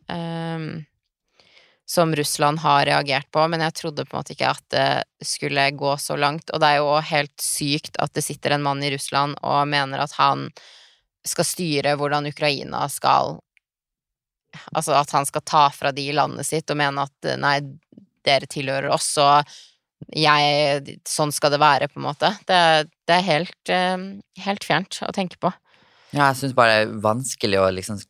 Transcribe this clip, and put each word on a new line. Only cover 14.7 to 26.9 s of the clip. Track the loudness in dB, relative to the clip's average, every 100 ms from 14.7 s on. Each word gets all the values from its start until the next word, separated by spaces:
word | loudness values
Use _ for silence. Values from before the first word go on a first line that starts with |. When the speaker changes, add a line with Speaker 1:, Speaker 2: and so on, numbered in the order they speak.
Speaker 1:
altså | -6 0
at | 0 2
han | 0
skal | -2 -4
ta | 0 4 4
fra | 2 -4
de | -4 -4
landet | 0 -2 -2 -4
sitt | -4 -4
og | -2
mene | 0 -2
at, | -6 _ -6 -2
nei, | 0 0 -2 -14 _ -20 _ _
dere | 2 2 0
tilhører | -8 -4 -4 0
oss, | -2 0 2
og | 6 6 4 -8 -20 _ _ -20 -10
jeg, | 0 4 4 4 4 2 0 -4 -16
sånn | -8 -2 -2
skal | 2 2
det | 4
være, | 4 4 0
på | -4
en |
måte. | -6 -2 -2 -2
Det, | 0 4 4 4 0 _ 2
det |
er | 2
helt, | 4 0 0 -10 -2
ehm, | 0 0 -2 -8 -14 -20 -12
helt | -6 -6
fjernt | 0 -2 -2 -10
å | -8
tenke | -6 -6 -2
på. | -4 -4 _ _ _ _ _
Speaker 2:
Ja, | 2 2
jeg | 2
synes | -2
bare | 4 6
det | 6
er | 2